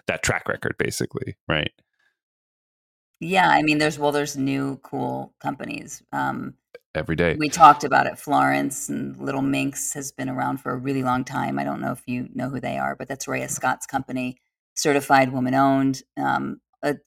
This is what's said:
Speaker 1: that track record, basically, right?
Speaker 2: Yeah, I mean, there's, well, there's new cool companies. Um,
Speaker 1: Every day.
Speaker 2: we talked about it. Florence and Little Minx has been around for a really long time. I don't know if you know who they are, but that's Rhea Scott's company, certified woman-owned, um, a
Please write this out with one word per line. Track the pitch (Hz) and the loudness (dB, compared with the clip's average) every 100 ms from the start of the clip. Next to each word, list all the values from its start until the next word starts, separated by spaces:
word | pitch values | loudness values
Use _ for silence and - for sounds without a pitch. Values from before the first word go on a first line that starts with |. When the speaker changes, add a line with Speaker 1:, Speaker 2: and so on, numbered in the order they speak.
| - | -6
Speaker 1:
that | - | -2
track | - 95 - | 0 -2 -2
record, | - - - | -4 -4 -2
basically, | - - - - - - - | -2 -2 -6 -6 -10 -8 -2
right? | 78 - - _ _ _ _ _ _ _ _ _ _ _ _ _ - | 0 -2 -6 _ _ _ _ _ _ _ _ _ _ _ _ _ -12
Speaker 2:
Yeah, | 165 190 165 | -2 2 6
I | 147 | 6
mean, | 151 151 | 4 2
there's, | 151 147 | 2 2
well, | 147 | 0
there's | 147 147 139 | 2 0 -2
new | 135 135 139 131 | 0 0 -2 -6
cool | - 135 131 131 131 _ | -8 -6 -4 -6 -10 _
companies. | 143 135 - - - - _ | -8 -6 -8 -10 -12 -18 _
Um, | 139 135 131 135 - _ - _ | -4 -4 -4 -8 -14 _ -20 _
Speaker 1:
Every | 78 - 80 | -6 -2 2
day. | 85 151 | 2 2
Speaker 2:
we | 151 | -2
talked | - 151 147 | 8 10 10
about | 139 135 135 | 4 2 2
it. | - | -2
Florence | 151 139 135 139 139 - - | 0 2 2 2 -2 -6 -6
and | 143 139 131 | -6 -8 -8
Little | 139 135 | -6 -2
Minx | 139 135 139 139 - | -2 -2 -2 -6 -8
has | 147 135 | -8 -10
been | - 131 | -8 -6
around | 127 131 135 | -4 -4 -4
for | 135 | -6
a | 127 | -6
really | 135 135 | -4 -2
long | 127 127 | 0 0
time. | 131 131 135 139 | -2 -4 -4 -2
I | |
don't | 139 143 | -4 -4
know | 135 | -6
if | 127 - | -6 -6
you | 123 - | -6 -6
know | 135 127 | -6 -6
who | 127 | -6
they | 131 135 | -6 -4
are, | 139 | -4
but | 135 135 | -6 -8
that's | 135 - | -10 -6
Rhea | 131 135 | -6 -6
Scott's | 151 127 - - | -4 -2 -2 -4
company, | 131 - 131 127 - _ _ _ - | -6 -4 -6 -6 -10 _ _ _ -4
certified | 156 143 139 135 131 | 0 2 4 4 4
woman-owned, | 131 127 131 139 135 135 135 - 143 | 2 0 4 4 4 2 0 -6 -4
um, | 135 135 135 - _ _ | -2 0 -2 -8 _ _
a | 147 143 | -4 -4